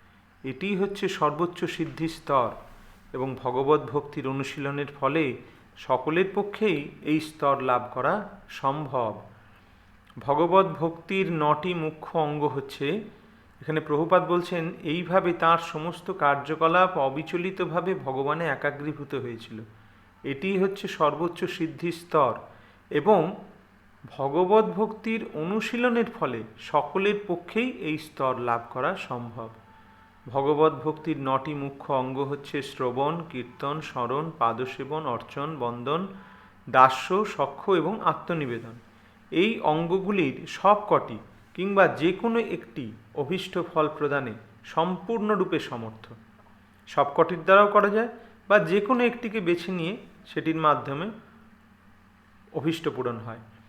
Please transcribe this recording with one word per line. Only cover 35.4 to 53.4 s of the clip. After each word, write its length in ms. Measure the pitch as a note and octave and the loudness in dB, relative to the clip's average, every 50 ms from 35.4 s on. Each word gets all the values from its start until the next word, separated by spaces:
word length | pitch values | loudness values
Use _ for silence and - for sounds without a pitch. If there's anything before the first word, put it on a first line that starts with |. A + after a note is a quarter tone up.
| C#3+ D#3 D#3+ C#3 | -6 -6 -6 -4
বন্দন, 480 | A#2+ A#2+ A#2+ A#2+ A#2+ C3 D3+ E3+ G3 G3 - - - - - - - - - - - - | -4 -4 -4 -4 -4 -2 -2 -2 -2 -6 -10 -16 -20 -20 -20 -20 -20 -20 -20 -18 -6 2
দাস্য, 540 | B2 C3 C3 C3 - - - - F#3 G3 G#3 | 8 8 8 8 8 2 -2 0 0 0 0
সখ্য 480 | - - - C#3+ C3 - - - G3+ | -2 -2 -2 -2 -2 -4 -4 0 2
এবং 280 | F#3+ E3+ D3+ E3+ A3 A3 | 2 2 2 0 -2 0
আত্মনিবেদন। 720 | - D#3+ D3+ - - - F3 D#3+ C#3+ B2 A#2 A#2 A2+ A2+ A2+ A#2+ - - - - - - - - - - | 0 -2 -2 -2 -4 -6 -4 -4 -4 -4 -6 -8 -8 -12 -16 -18 -20 -20 -20 -20 -20 -20 -20 -20 -14 -2
এই 300 | D#3+ D#3+ F#3+ A3 A#3 - | 2 2 2 2 2 0
অঙ্গগুলির 840 | - D3+ D3+ D#3+ E3+ E3 F#3 G3 F#3+ F#3+ G#3 F#3+ D#3+ C3+ B2 - E3 - | 0 2 2 2 2 0 0 0 0 0 0 2 0 0 -2 -6 -10 -12
সব 280 | - - - G3 G#3+ G#3 - - | -4 2 4 6 6 4 4 2
কটি 300 | E3 C3+ - - A2+ G#2 - - - - - - - | 2 2 2 -2 -8 -12 -14 -18 -20 -20 -20 -14 -8
কিংবা 340 | - F#3 G3+ G3+ G3 F#3 D3+ | -6 -4 2 6 6 6 6
যে 240 | A#2+ A#2 D3+ F3+ | 4 2 0 0
কোনো 260 | F#3 F#3+ - A#3 A3+ A#3 | 0 0 0 0 0 0
একটি 540 | A3 - E3+ - - - - D#3 B2+ G#2+ A2 - - - - | 0 -2 -6 -8 -10 -12 -10 -10 -10 -10 -12 -16 -20 -10 -6
অভীষ্ট 440 | D3 C#3 B2 F#3 F#3 F#3 - - F3+ E3 E3+ - | -6 -4 -2 -4 -4 -4 -4 -4 -4 -4 0 0
ফল 140 | D#3+ D3+ D3 D3+ - | 2 2 2 0 -2
প্রদানে 340 | D3 C#3 C#3+ C#3 B2+ A2+ G#2+ A2 - - - - - | -2 0 0 -2 -2 -4 -8 -12 -16 -20 -20 -20 -20
সম্পূর্ণরূপে 920 | - - D#3+ E3 F3+ F#3 F3 - - A#3 A3 G#3+ G#3 G#3+ F#3+ F#3 - E3+ D3 | -4 0 0 0 0 0 -4 -4 -4 -2 0 2 2 2 2 2 0 0 -2
সমর্থ। 480 | - - C3 A#2 A2+ A2 A2 - - - A#2 - - - - - - - - - - _ _ _ - | -2 -4 -8 -10 -10 -10 -12 -16 -18 -20 -20 -20 -20 -20 -20 -20 -20 -20 -20 -20 -20 _ _ _ -20
সব 200 | - - D3+ C#3+ - - | -2 0 2 2 4 4
কটির 300 | - D#3+ E3 F3+ E3 D#3 | 4 4 4 2 0 6
দ্বারাও 220 | F#3 F#3+ G3+ G#3 | 8 10 10 10
করা 220 | G#3 G#3 G#3 G3 G3+ | 8 6 6 6 6
যায় 200 | G3 A3 A#3 A#3 - - - - - - _ - | 4 2 0 -2 -6 -12 -20 -20 -20 -12 _ 4
বা 100 | G3+ G#3+ | 6 6
যে 220 | E3+ D#3+ F#3 G#3 | 6 4 2 2
কোনো 240 | G#3 G#3 C4 A#3+ B3 | 4 2 2 4 2
একটিকে 360 | A#3 A#3 - - A3 G3+ A3+ | 2 0 -2 -6 -6 -4 -2
বেছে 320 | F3+ E3+ F3 F3 - F#3+ | 0 0 0 0 -2 -4
নিয়ে 240 | F#3 F3+ D#3+ F3 G#3+ B3+ - - - - - | -4 -4 -4 -4 -6 -8 -12 -18 -20 -20 -20
সেটির 300 | - - D#3+ D3 D#3+ D#3+ | -8 -6 -2 -2 0 0
মাধ্যমে 540 | D#3+ D#3 D3+ C#3+ - - C#3 C#3 D3 F3 A3 A3 - - - - - - - - - _ _ - _ _ - - - _ - _ _ _ _ _ - - - | 4 4 4 4 4 0 -4 -6 -6 -6 -8 -10 -12 -18 -20 -20 -20 -20 -20 -20 -20 _ _ -20 _ _ -20 -20 -20 _ -20 _ _ _ _ _ -20 -20 -10
অভীষ্ট 360 | - D3+ C3 E3 D#3+ E3 - D#3 B2 | -8 -4 -2 -2 -2 -2 -4 -4 -4
পূরণ 200 | B2 B2 B2 A#2 | -2 -4 -4 -4
হয়। 220 | A2 A2 A#2 A2+ A#2 | -6 -8 -12 -14 -14